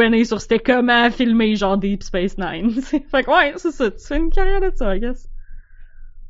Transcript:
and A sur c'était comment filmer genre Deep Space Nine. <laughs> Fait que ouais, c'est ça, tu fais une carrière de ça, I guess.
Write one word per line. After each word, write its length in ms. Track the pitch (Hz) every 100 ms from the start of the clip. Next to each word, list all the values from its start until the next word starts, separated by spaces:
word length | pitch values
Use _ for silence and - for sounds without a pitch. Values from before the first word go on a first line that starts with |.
and 80 | 226
A 120 | 226
sur 160 | 226 208
c'était 180 | - 226
comment 520 | 262 254 240 240 240
filmer 460 | 233 240 226 220 214
genre 220 | 196 202
Deep 240 | 202 202
Space 340 | - 185 190 -
Nine. 320 | 180 160 220
<laughs> 400 | 226 262 294 -
Fait 140 | 269
que 60 | 262
ouais, 240 | 339 285 359
c'est 140 | 339
ça, 180 | - 220
tu 140 | - -
fais 120 | 294
une 120 | 330
carrière 300 | 381 381 392
de 100 | 370
ça, 200 | - 214
I 60 | 190
guess. 280 | 240 254 - - - - - - - - - - -